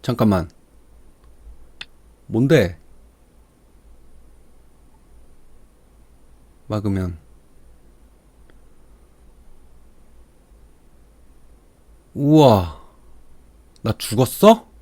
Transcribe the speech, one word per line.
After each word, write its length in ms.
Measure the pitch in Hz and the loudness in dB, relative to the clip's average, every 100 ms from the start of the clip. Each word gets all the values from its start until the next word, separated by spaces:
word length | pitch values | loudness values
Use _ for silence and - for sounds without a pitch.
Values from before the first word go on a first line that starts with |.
| - | -8
잠깐만. 420 | 120 110 95 80 - _ - - - - - - - - - - - - - - _ - | -2 0 0 -4 -16 _ -20 -20 -20 -20 -20 -20 -20 -20 -20 -20 -20 -20 -20 -20 _ -8
뭔데? 520 | 113 135 127 90 82 - - - _ _ _ _ _ _ - - - - - - - - - - _ - - _ - - - - - - _ _ - - - - - - - - | -4 0 0 0 -8 -20 -20 -20 _ _ _ _ _ _ -20 -20 -20 -20 -20 -20 -20 -20 -20 -20 _ -20 -20 _ -20 -20 -20 -20 -20 -20 _ _ -20 -20 -20 -20 -20 -20 -20 -10
막으면. 500 | 107 104 98 90 82 - - _ - - - - _ - _ _ _ - - - - - - - _ - - - - - - - - - - - _ _ - - - - - - _ - - - - - _ - - _ | -4 -4 -4 -6 -10 -20 -20 _ -20 -20 -20 -20 _ -20 _ _ _ -20 -20 -20 -20 -20 -20 -20 _ -20 -20 -20 -20 -20 -20 -20 -20 -20 -20 -20 _ _ -20 -20 -20 -20 -20 -20 _ -20 -20 -20 -20 -20 _ -20 -20 _
우와. 680 | - 143 156 139 104 85 - - - - - - - - - - - | -6 2 4 6 4 0 -12 -20 -20 -20 -20 -20 -20 -20 -20 -20 -12
나 100 | 113 - | -8 -8
죽었어? 680 | - 110 127 - 202 226 - - | -6 -2 -2 4 4 4 -2 -20